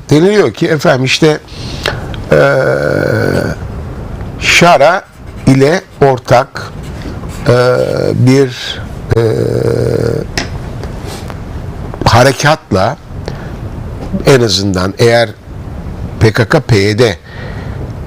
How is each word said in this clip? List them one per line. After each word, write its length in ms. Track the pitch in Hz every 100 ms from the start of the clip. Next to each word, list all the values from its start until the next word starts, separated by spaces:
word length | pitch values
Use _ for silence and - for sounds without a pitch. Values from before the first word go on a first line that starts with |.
| -
Deniliyor 440 | 143 180 208 147
ki 140 | 101 165
efendim 380 | 156 175 135 131
işte, 340 | - 160 151 - - - - - - - - -
e, 60 | 76 139 139 131 - 76 - - 110 - 90 - - - - - - - - - -
Şara 640 | - - 170 156 143 185 - - - - -
ile 340 | 135 135 185 - -
ortak, 720 | 139 127 - 120 135 - - - - - - - - - -
e, 60 | 120 123 127 127 - 98
bir, 680 | 104 123 131 135 123 - - - - - 113
e, 40 | 113 123 117 120 123 117 117 - - 50 - - - - - - - - - - - - - - - - - - -
harekatla 920 | 113 131 135 147 156 - 98 101 143 - - - - - - - - - - - - -
en 160 | 139
azından 520 | 117 98 101 90 92 95
eğer 320 | 117 117 113 104 - - - - - - - -
P 120 | 113
K 140 | 107 113
K 140 | -
P 180 | - 107
Y 220 | 101 107
D 180 | 120 90 - - - - - - - -